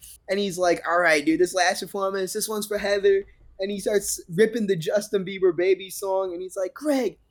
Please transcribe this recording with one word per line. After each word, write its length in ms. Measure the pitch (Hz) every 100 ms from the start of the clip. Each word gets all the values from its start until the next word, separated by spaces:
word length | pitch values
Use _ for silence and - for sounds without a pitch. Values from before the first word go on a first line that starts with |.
| - - -
and 100 | 196
he's 200 | 202 175
like, 240 | 180 170 156
"All 140 | 170
right, 240 | 170 156 147
dude, 140 | 160
this 140 | 180 185
last 240 | 175 202
performance, 520 | 185 202 190 196 185
this 160 | 214 202
one's 180 | 214 208
for 100 | 202
Heather." 440 | 202 202 196 196 202 _ - -
And 120 | 196
he 80 | 202
starts 400 | 214 208 208 - -
ripping 380 | 170 220 233 202
the 80 | 185
Justin 480 | 160 208 214 202
Bieber 320 | 185 196 185 165
Baby 340 | 185 185 190
song, 440 | - 196 190 190
and 80 | 175
he's 160 | 185 196
like, 160 | 185
"Greg, 440 | - 302 269 220 - _